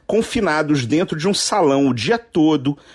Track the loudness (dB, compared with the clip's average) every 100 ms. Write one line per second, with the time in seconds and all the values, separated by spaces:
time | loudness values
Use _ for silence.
0 | -4 -2 -2 -2 0 0 0 -2 0 -2
1 | -2 -4 -2 -2 -2 0 2 2 2 0
2 | -2 -2 -2 0 2 2 -2 -6 -10